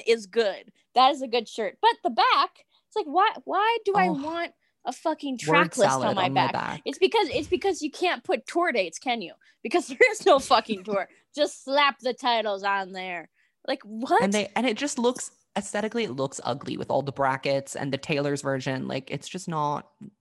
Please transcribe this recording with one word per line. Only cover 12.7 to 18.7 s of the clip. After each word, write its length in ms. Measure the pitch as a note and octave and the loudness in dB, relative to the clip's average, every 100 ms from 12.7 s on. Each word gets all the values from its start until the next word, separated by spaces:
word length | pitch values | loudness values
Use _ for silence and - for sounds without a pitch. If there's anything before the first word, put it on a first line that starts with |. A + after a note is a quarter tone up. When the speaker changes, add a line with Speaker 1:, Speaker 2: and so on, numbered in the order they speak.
| G3 F#3 | -2 -4
Speaker 1:
there. 380 | F#3+ F#3 F3 D#3+ _ _ _ - | -8 -8 -8 -12 _ _ _ -6
Like, 140 | C4 | -6
what? 380 | G3+ A3 C4+ F4+ | -8 -8 0 2
Speaker 2:
And 100 | G3+ | 4
they, 180 | G#3 G3 - | 2 0 0
and 100 | B3 | 0
it 100 | G#3+ | 0
just 220 | C#4+ - | -4 0
looks 320 | A#3+ B3+ - - _ - | 0 0 -6 -16 _ -8
aesthetically, 480 | G3+ G#3 G#3+ A#3 | -6 -4 -4 -2
it 80 | A3 | -2
looks 300 | C3+ C3+ - | -2 -4 -4
ugly 340 | - B2 - - | -4 -4 -6 -6
with 120 | - | -2
all 120 | C3 | -2
the 100 | C#3 | 0
brackets 640 | C3+ C3+ C3+ C#3+ C#3 C3+ - | 0 0 0 0 -2 -2 -6
and 160 | C#3+ | -4
the 40 | D3 | -4
Taylor's 440 | - D3 C#3+ C#3+ | -2 -2 0 -2
version. 460 | C#3+ C3+ C3+ | -2 -2 -2